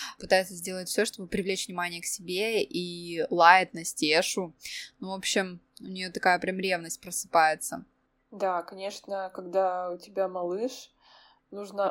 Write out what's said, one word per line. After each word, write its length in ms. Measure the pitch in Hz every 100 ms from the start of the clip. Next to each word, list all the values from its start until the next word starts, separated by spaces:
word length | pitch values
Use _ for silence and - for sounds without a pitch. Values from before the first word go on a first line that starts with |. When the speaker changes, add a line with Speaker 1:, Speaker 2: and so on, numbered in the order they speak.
| - -
Speaker 1:
пытается 360 | 185 190 185
сделать 340 | 175 180 185 175
всё, 160 | -
чтобы 240 | 226 - 180
привлечь 400 | 202 185 190 -
внимание 320 | 180 175 170
к 40 | -
себе, 560 | - 170 180 226 220
и 600 | - 180 175 175 170 170 -
лает 440 | 175 165 185 180
на 100 | 165
Стешу. 680 | 165 - 151 160 - - 175 - - - - _
Ну, 100 | 190
в 40 |
общем, 460 | 190 - 208 190 175 _ -
у 40 | 190
неё 240 | 190 185
такая 260 | 185 185 180
прям 200 | 190 185
ревность 400 | 190 175 165 -
просыпается. 840 | 180 - - 165 156 156 - - - _ _ _ _
Speaker 2:
Да, 300 | 202 190 175
конечно, 680 | 170 190 196 202 - 196 190
когда 560 | 185 180 190 190 180 180
у 80 | 175
тебя 280 | 202 196 190
малыш, 640 | 185 175 190 254 - - _ _ - _ _ _
нужно 400 | 202 202 202 196